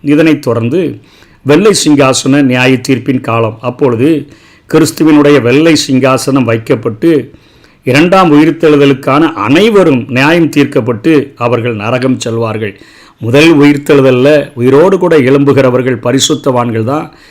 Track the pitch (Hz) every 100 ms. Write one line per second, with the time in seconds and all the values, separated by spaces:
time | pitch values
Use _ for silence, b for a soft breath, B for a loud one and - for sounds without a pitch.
0 | 143 147 160 151 131 113 117 165 156 113
1 | b b b b 127 156 208 190 156 143
2 | 131 127 135 143 135 127 127 131 - 123
3 | 117 123 123 117 110 113 127 127 139 113
4 | 143 151 135 b b b - 160 160 -
5 | 156 151 147 143 117 135 160 147 - 131
6 | 131 131 143 135 117 113 110 123 117 110
7 | 170 151 - b b b b b - 131
8 | 175 190 175 147 165 156 160 147 139 131
9 | 143 143 156 - 104 151 220 202 165 131
10 | 110 123 143 175 156 - 131 139 117 110
11 | 165 156 - - 120 117 117 110 107 123
12 | 131 120 117 113 113 107 107 98 B B
13 | B - 113 135 160 151 143 143 143 143
14 | 131 123 139 151 139 120 123 139 180 190
15 | 180 160 123 143 143 139 131 123 131 120
16 | 120 131 - 156 147 123 120 113 113 147
17 | - b b